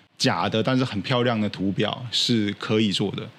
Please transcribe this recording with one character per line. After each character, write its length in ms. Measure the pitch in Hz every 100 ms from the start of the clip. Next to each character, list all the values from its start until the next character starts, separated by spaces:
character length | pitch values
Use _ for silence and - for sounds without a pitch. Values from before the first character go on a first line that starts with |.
| _ -
假 300 | 127 87 101
的， 160 | 110
但 140 | 110 127
是 60 |
很 180 | 120 104
漂 220 | 87 127
亮 160 | 123 113
的 100 | 104
图 220 | - 95
表 320 | 92 101 - 123
是 440 | - - 117 101 101
可 220 | - 110
以 120 | 110
做 200 | 87 101
的。 180 | 82 -